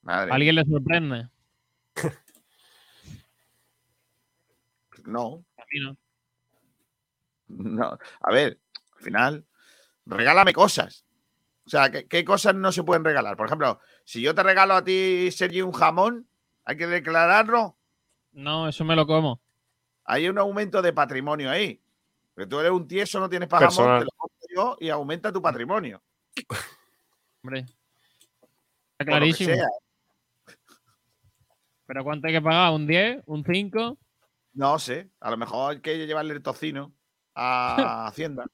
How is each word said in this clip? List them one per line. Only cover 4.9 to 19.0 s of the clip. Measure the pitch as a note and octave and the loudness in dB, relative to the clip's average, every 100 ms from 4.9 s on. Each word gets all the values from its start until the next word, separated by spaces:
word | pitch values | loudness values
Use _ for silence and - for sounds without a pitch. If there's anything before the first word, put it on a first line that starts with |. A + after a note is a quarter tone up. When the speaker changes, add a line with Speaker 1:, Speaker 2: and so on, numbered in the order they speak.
| - | -20
Speaker 1:
No. | - A2 A#2 E3 F3 _ | -10 -6 -6 -10 _ _
Speaker 2:
A | A#2 | -12
mí | C#3+ | -10
no. | C3+ C#3 _ _ _ _ _ _ _ _ _ _ _ _ _ _ _ | -10 -14 _ _ _ _ _ _ _ _ _ _ _ _ _ _ _
Speaker 1:
No. | - G#2 A2 A#2+ - - - | -12 -8 -4 -6 -6 -20 -6
A | - | 0
ver, | A#2 C#3+ - _ - _ _ | 2 2 -4 _ -20 _ _
al | |
final, | - G#2 B2+ D3+ _ _ _ _ _ _ | -6 0 0 -2 _ _ _ _ _ _
regálame | - G2 A#2+ F3 F#3+ | -10 0 4 6 6
cosas. | - G3+ - - - _ _ _ _ _ _ | 6 4 4 -4 -8 _ _ _ _ _ _
O | - | -4
sea, | D3 C3+ | 2 2
¿qué, | C#3+ - | 0 -2
qué | E3+ | -2
cosas | E3 G3 G#3 | 0 2 2
no | F#3+ F#3+ | 2 0
se | F3 | -2
pueden | E3 E3+ | 0 2
regalar? | D#3+ C#3+ G#2+ G2 | 2 0 -2 -4
Por | A2 | -4
ejemplo... | D#3 C#3 G#2 _ _ | 0 0 0 _ _
Si | - A#2 | -14 -2
yo | C3 | 0
te | D#3+ | 2
regalo | F#3+ F#3+ F#3+ | 4 6 6
a | F#3+ | 4
ti, | F3+ F#3+ F#3+ F3+ F3+ | 2 0 0 0 -2
Sergi, | F3 F3+ F3 | -2 -4 -2
un | F#3 | -4
jamón, | E3+ D#3+ E3 G#3 A#3+ - _ _ _ | 2 2 4 0 -2 -14 _ _ _
¿hay | - D#3 | -12 -8
que | E3+ | -4
declararlo? | F3 D#3 E3 E3+ G3+ A3 A#3 G#3 _ _ _ _ _ _ | -4 0 4 6 6 4 2 0 _ _ _ _ _ _
Speaker 2:
No, | C#3 C#3+ D#3 D#3+ | -12 -4 -2 -4
eso | - | -4
me | D#3 | 2
lo | D#3+ | 2